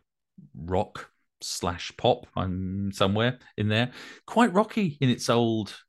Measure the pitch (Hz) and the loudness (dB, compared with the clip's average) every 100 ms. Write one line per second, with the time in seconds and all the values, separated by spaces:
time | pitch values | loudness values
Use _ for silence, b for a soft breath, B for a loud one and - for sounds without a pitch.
0 | _ _ _ - - 64 82 92 - - | _ _ _ -20 -20 -14 -4 -2 -2 -8
1 | - _ _ _ - - 90 87 - - | -18 _ _ _ -10 -6 -4 -4 -10 0
2 | 120 - - - 92 92 92 98 98 - | 2 2 -2 -4 -4 -4 -4 -4 -6 0
3 | 98 104 120 - b - 107 107 120 B | 2 2 0 -2 b -4 0 0 0 B
4 | B B - 220 233 180 214 226 180 - | B B -2 2 4 4 0 0 -2 2
5 | 131 120 - 117 117 110 104 - | 2 2 2 4 4 0 -4 -10